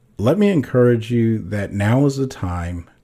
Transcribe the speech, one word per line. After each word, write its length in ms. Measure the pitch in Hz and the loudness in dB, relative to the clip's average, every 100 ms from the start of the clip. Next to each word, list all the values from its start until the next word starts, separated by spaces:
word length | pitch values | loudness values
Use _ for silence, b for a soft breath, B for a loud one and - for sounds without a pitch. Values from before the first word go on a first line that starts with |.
| _ - | _ -4
Let 220 | 107 185 | 0 2
me 100 | 202 | 2
encourage 640 | 175 - 127 123 120 107 | 2 0 4 4 4 0
you 280 | 120 113 110 | 0 0 -2
that 320 | 95 104 98 | -4 -6 -4
now 340 | 101 104 127 143 | -2 2 2 2
is 100 | 135 | 0
the 100 | 135 | -6
time 600 | - 90 87 87 87 - _ | -6 -6 -6 -6 -8 -12 _